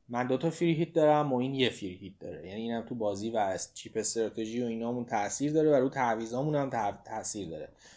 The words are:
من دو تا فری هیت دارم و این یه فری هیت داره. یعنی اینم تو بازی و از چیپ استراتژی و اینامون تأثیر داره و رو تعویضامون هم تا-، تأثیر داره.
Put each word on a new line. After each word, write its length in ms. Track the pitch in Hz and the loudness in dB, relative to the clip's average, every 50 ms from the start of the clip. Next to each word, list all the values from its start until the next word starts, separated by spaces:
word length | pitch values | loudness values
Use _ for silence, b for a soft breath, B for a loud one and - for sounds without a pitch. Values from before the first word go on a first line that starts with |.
| _ - | _ -4
من 180 | 117 120 127 123 | -2 0 0 2
دو 100 | 127 131 | 2 2
تا 120 | 143 165 | 2 0
فری 240 | 160 - 175 170 165 | 0 2 2 2 4
هیت 200 | 151 170 165 - | 2 2 0 2
دارم 400 | 160 156 151 151 147 147 143 131 | 4 6 6 6 6 4 2 2
و 40 | 123 | 0
این 180 | 123 131 139 | 0 0 2
یه 140 | 135 131 117 | 2 2 2
فری 260 | - - 107 92 90 | 2 -2 -8 -10 -10
هیت 240 | 90 101 95 - - | -10 -12 -14 -14 -12
داره. 280 | - 90 92 76 76 90 | -12 -12 -12 -10 -10 -10
یعنی 140 | 95 107 | -8 -6
اینم 240 | 113 117 117 117 113 | -4 -4 -4 -4 -4
تو 100 | - 131 | -6 -4
بازی 340 | 117 107 104 104 98 104 113 | -2 0 0 0 -2 -2 -2
و 80 | 113 117 | 0 0
از 360 | 104 98 95 101 - - - | 0 0 0 -4 -6 -8 -10
چیپ 240 | - - 117 - 110 | -14 -14 -8 -4 -4
استراتژی 680 | 104 - - 117 113 104 - - 113 110 113 120 123 | -2 -2 0 0 0 -2 -2 -4 -6 -4 -2 -2 -2
و 20 | |
اینامون 400 | 117 113 113 117 117 123 123 123 | -2 -2 -2 -2 -2 -2 -4 -4
تأثیر 480 | 120 120 110 104 101 - - 139 147 151 | -2 -2 -2 -2 -2 -2 -2 0 2 4
داره 180 | 160 151 156 | 4 6 6
و 20 | 147 | 6
رو 160 | 135 127 135 | 6 4 4
تعویضامون 680 | - 139 127 120 113 110 113 113 117 123 139 156 151 | 2 2 2 2 2 0 -2 -2 -2 -2 0 0 0
هم 140 | 143 139 135 | 0 0 0
تا-، 340 | 131 120 107 101 101 101 - | 0 -2 -2 -2 -2 -6 -10
تأثیر 440 | - 113 110 - - - 110 95 82 | -12 -10 -8 -6 -6 -6 -6 -6 -8
داره. 200 | 80 76 73 71 - B B B B | -8 -10 -12 -12 -16 B B B B